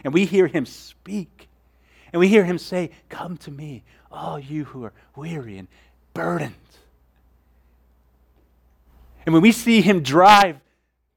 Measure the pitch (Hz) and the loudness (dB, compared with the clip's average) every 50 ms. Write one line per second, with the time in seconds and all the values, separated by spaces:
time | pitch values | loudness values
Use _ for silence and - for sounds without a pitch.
0 | - 139 139 175 202 165 180 196 185 151 - 165 127 - - - - - - _ | -8 -2 0 0 0 0 2 2 0 2 0 -4 -6 -6 -10 -20 -20 -20 -20 _
1 | _ - 202 214 170 - _ _ - _ _ _ _ _ _ _ _ _ _ _ | _ -14 -12 -12 -12 -14 _ _ -20 _ _ _ _ _ _ _ _ _ _ _
2 | _ _ - 170 180 190 214 214 185 175 180 165 - - 185 180 175 - _ _ | _ _ 0 2 4 6 6 4 4 2 -2 -6 -8 -8 -8 -8 -8 -8 _ _
3 | _ - - - - 170 180 - - 165 143 139 156 151 135 110 _ _ _ _ | _ -20 -18 -16 -14 -14 -14 -16 -16 -20 -18 -18 -18 -18 -18 -20 _ _ _ _
4 | _ _ - 151 151 165 165 151 135 135 151 156 147 120 - 131 120 104 - _ | _ _ -18 -14 -12 -12 -12 -12 -12 -10 -10 -10 -10 -10 -12 -16 -16 -16 -18 _
5 | _ _ - 135 143 165 170 151 127 113 101 95 92 - _ _ _ _ _ _ | _ _ -20 -16 -14 -12 -12 -12 -12 -14 -16 -18 -20 -20 _ _ _ _ _ _
6 | _ _ - 170 165 165 175 165 147 127 - _ _ _ _ _ _ _ _ _ | _ _ -12 -8 -6 -6 -4 -6 -6 -10 -14 _ _ _ _ _ _ _ _ _
7 | _ _ _ _ _ _ _ _ _ _ _ _ _ _ _ _ _ _ _ _ | _ _ _ _ _ _ _ _ _ _ _ _ _ _ _ _ _ _ _ _
8 | _ _ _ _ _ _ _ _ _ _ _ _ _ _ _ _ _ _ _ _ | _ _ _ _ _ _ _ _ _ _ _ _ _ _ _ _ _ _ _ _
9 | _ _ _ _ - 165 160 160 175 226 220 - - 233 233 220 170 190 202 175 | _ _ _ _ -4 2 2 4 6 4 4 2 0 0 2 2 4 2 2 0
10 | 147 127 135 165 180 202 214 202 202 185 151 135 _ _ _ _ _ _ _ _ | 0 0 2 4 6 8 8 6 6 2 -2 -10 _ _ _ _ _ _ _ _
11 | _ _ _ | _ _ _